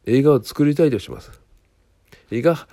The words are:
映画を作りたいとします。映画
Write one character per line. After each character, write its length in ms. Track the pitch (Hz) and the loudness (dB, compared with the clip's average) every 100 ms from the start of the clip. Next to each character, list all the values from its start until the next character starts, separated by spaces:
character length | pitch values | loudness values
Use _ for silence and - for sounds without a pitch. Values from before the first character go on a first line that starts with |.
| - | -2
映 160 | 127 | 2
画 100 | 143 | 4
を 100 | 135 | 2
作 220 | - - | 0 -2
り 100 | 147 | -2
た 100 | 147 | 0
い 60 | 160 | 0
と 80 | 110 | -2
し 120 | - | -8
ま 100 | 62 | -16
す。 100 | - - _ _ _ _ _ _ _ - _ | -18 -20 _ _ _ _ _ _ _ -20 _
映 120 | 117 | -2
画 140 | 147 160 - | 0 -2 -6